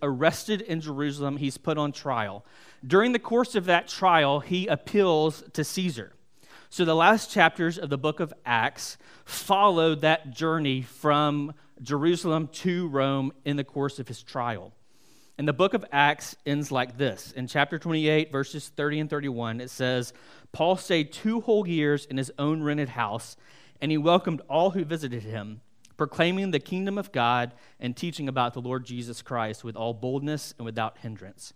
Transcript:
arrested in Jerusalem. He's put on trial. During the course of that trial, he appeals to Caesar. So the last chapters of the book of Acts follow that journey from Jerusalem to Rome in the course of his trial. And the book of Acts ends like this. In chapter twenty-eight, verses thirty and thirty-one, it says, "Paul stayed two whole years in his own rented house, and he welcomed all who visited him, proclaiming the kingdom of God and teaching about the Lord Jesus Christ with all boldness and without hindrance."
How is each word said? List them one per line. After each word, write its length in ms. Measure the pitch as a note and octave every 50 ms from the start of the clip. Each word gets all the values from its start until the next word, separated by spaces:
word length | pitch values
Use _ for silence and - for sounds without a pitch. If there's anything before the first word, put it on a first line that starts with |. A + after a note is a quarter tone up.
arrested 580 | - C#3+ C3+ B2 D3+ E3 D#3+ - - - F3+ F#3+
in 200 | A3 - D#3+ E3
Jerusalem. 580 | D#3 D#3 C#3+ C#3 D3 D3 C#3 C#3+ C#3+ C#3 C#3 C#3+
He's 180 | D3+ C3+ C3
put 220 | - - E3 D#3 D3+
on 140 | D3 D3
trial. 520 | C3+ - - C#3+ B2+ A#2 G#2+ G2+ G2 G2+ - - - - - - - - -
During 260 | C3 D3+ G3 A3 B3
the 60 | B3 A#3+
course 360 | - - A#3 A#3+ B3+ A#3+ -
of 100 | G#3 F3
that 240 | F3+ F3 E3+ - -
trial, 520 | - - G3 F#3 E3+ D#3+ D3 C#3 C#3 D3
he 260 | C3 - F3+ F3+ F#3
appeals 760 | G3+ D#3 C#3 - - - G3+ G3 F#3 E3 D#3 D#3 D#3+ D3+ - - - -
to 100 | - D3
Caesar. 480 | - - F#3+ F#3 F3+ C#3 A#2 G2 - - _ _ _ _ _ _ - - - - -
So 160 | - - F3+
the 100 | E3 D#3+
last 360 | D#3+ E3 F#3+ A3 A3 - -
chapters 480 | - G#3+ E3+ E3 - - E3+ E3 E3 F#3
of 120 | F3+ C#3
the 80 | C#3+ C3
book 220 | C3 D3+ D3+ -
of 140 | E3+ D3+ - - -
Acts 540 | B2 A#2+ A#2 A2+ B2 - - - - - - - - - - -
follow 720 | - - - - - G3 G3 G#3 G#3 F3+ E3 D#3+ E3 D#3+
that 360 | D3 D#3+ D#3 D#3+ E3 - C#3
journey 520 | A#2+ - D#3+ E3 D#3+ D#3+ D3+ C#3 C3 C3
from 720 | B2+ - - - - D3+ D3 D3 D3+ D3 D3 D3 C#3+ D#3 D#3 - - - - -
Jerusalem 680 | B2 A2+ D3 C#3+ D3 E3+ F3 E3+ - F3 D#3 D#3+ D#3+ C#3
to 400 | - - - F#3 F3 F3 F3+ E3
Rome 440 | C#3 C#3 C3+ C3+ C#3 C3+ C3+ C3+ - - -
in 120 | D3 C#3+
the 80 | C#3+ C3+
course 340 | - - C#3+ C#3 C#3 - -
of 100 | B2 -
his 140 | A#2+ -
trial. 520 | - - - C#3 A#2+ A#2+ A2+ F#2 F2+ F#2+ - - - _ _ - - _ - - _ _ _ -
And 80 | C#3+
the 60 | D3+
book 220 | C3+ B2+ F3+ G3 -
of 100 | G#3+ - -
Acts 420 | - C#3+ C#3+ D3 D3+ - - - - - -
ends 260 | C#3+ C#3+ D3 D3 -
like 260 | C#3+ B2+ B2+ C3+ A#2 B2+
this. 340 | C#3+ B2+ G2 - - -
In 140 | - C3 B2+
chapter 320 | A#2 - C#3+ C#3+ C#3+ E3+ D#3
twenty-eight, 540 | - E3+ D#3+ D#3 D#3 D3+ D#3 D#3 D#3+ D#3
verses 360 | C#3 C3+ C#3 - - D3+ - -
thirty 300 | - - C#3+ D3 D3 D#3
and 100 | D#3 D3+
thirty-one, 520 | D#3+ D3 C#3+ C#3 B2 A#2 A#2 A2+ A2+ A#2+
it 100 | B2 B2+
says, 420 | - - C3 B2+ B2+ B2+ A#2+ - - - - - - - - -
"Paul 240 | - - D#3+ E3+ F#3
stayed 360 | F3+ - - E3+ E3 D3 -
two 280 | - - - A3 A3 A#3
whole 240 | A3 - A3 G#3+ G3+
years 380 | F3 E3+ D#3+ D3+ D3 D3 C#3+ -
in 100 | - C3
his 160 | C3 C3+ B2+ - -
own 240 | C#3+ D3 D#3 D#3+
rented 280 | D3+ D3 D3 D3+ C#3+ B2
house, 460 | - A#2+ A#2 G#2 G#2 A#2 - - - _ _ - - - - - _ -
and 100 | C#3 D3+
he 80 | D#3 D#3
welcomed 420 | D3 E3 F3 F#3 - F#3 - C3+ - -
all 220 | C3+ D#3+ F3 F#3+
who 140 | F3 G3 E3
visited 380 | D3 E3+ D#3+ D3+ B2+ A#2+ A#2
him, 380 | G#2 A2 A2 A2 G2+ G#2+ A2 A2+ _ _ _ _ _ - -
proclaiming 540 | - D3+ C#3+ - - E3 E3+ F3+ F#3+ G3 F#3+
the 100 | E3 C#3+
kingdom 380 | - - F3+ F#3 F#3+ G3 G3+ G#3
of 140 | G3 -
God 400 | - C3 A#2+ A#2+ B2 B2 A#2+ A#2+ - - - - _ -
and 160 | B2+ B2 B2
teaching 320 | - - E3+ D3+ - D3 C3+
about 260 | C3 C3 B2 A#2+ -
the 60 | B2
Lord 240 | B2 B2+ B2+ C3 B2
Jesus 380 | A2+ B2 B2 A#2+ A#2 A#2 -
Christ 400 | - - C3 A#2 A2+ A2 A2 -
with 140 | - A#2 G#2+
all 180 | G#2+ A2+ A#2 A#2
boldness 600 | G#2+ A#2+ B2+ C3 C#3 C#3+ D3 D3+ C#3+ - - - -
and 60 | A#2+
without 340 | A2+ A2 A#2 A2 A2+ - -
hindrance." 540 | - A#2 A2 G2+ F#2 G2 - - - - -